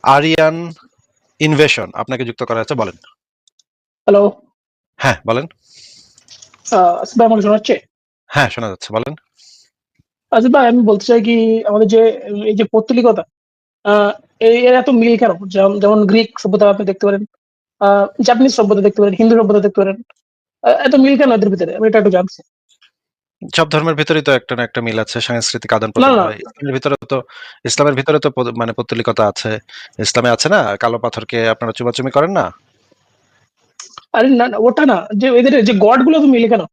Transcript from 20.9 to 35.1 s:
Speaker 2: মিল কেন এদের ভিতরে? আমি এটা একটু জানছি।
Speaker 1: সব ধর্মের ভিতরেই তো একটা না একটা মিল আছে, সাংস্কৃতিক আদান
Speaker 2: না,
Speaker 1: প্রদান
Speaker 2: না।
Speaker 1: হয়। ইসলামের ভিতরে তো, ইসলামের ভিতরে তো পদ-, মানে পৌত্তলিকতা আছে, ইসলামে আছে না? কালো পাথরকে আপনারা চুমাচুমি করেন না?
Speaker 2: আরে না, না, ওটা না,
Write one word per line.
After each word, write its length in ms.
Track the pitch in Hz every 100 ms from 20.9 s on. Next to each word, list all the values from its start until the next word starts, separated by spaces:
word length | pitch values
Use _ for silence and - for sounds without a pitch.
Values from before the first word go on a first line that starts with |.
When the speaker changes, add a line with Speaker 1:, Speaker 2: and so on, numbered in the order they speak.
Speaker 2:
মিল 240 | 277 269 277
কেন 140 | 285
এদের 160 | 226 190
ভিতরে? 280 | 185 185 220
আমি 120 | 220
এটা 100 | 214
একটু 120 | 202
জানছি। 320 | 180 185 - - _ _ _ _ _ _ _ _ _ -
Speaker 1:
সব 160 | - 156
ধর্মের 240 | 156 160
ভিতরেই 280 | 151 156 156
তো 100 | 143
একটা 240 | 131 - 120
না 80 |
একটা 160 | 120 -
মিল 180 | 117 110
আছে, 220 | 110 120
সাংস্কৃতিক 520 | - 120 - 120 -
আদান 160 | 110 110
Speaker 2:
না, 40 |
Speaker 1:
প্রদান 240 | 151 262 240
Speaker 2:
না। 60 |
Speaker 1:
হয়। 120 | 175
ইসলামের 380 | - - _ 143
ভিতরে 240 | 131 143 139 -
তো, 140 | 135 - - - -
ইসলামের 300 | 123 - 147
ভিতরে 240 | 135 139 151
তো 120 | 147
পদ-, 260 | 131 120 117
মানে 160 | 117
পৌত্তলিকতা 560 | 117 117 117 117 110 107
আছে, 300 | - 113 110 _ - - -
ইসলামে 320 | 110 - 120
আছে 180 | 117 160
না? 280 | 202 117 101
কালো 220 | 117 117
পাথরকে 500 | 117 113 110 117 113
আপনারা 240 | 110 117
চুমাচুমি 380 | 110 120 117 131
করেন 200 | - 160
না? 220 | 190 95 - _ _ _ _ _ _ _ _ _ _ _ _ - - _
Speaker 2:
আরে 160 | - 254
না, 200 | 254 247
না, 80 | 214
ওটা 300 | 233 277 302
না, 200 | 196 -